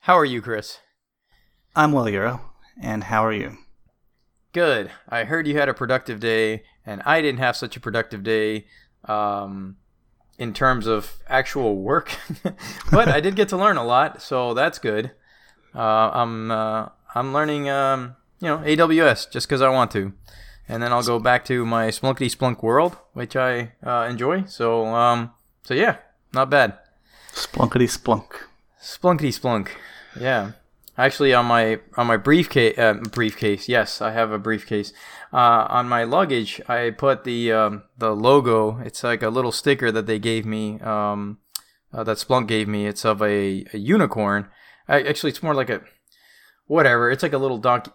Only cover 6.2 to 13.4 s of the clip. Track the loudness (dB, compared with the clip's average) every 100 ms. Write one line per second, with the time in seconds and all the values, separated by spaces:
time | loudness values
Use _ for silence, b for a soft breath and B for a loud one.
6.2 | 0 2 0 -2 b b -14 -8 0 2
7.2 | 2 0 -2 -2 -8 -10 -6 -4 -4 -6
8.2 | -2 0 0 -4 -10 b b _ -6 -2
9.2 | -2 -4 -6 -10 -14 -16 _ _ _ _
10.2 | _ _ -10 0 2 2 0 -2 -2 -14
11.2 | -2 -2 0 -2 -2 -2 0 -2 -2 -14
12.2 | -12 -8 -8 -10 -16 -8 2 4 6 2
13.2 | 0 0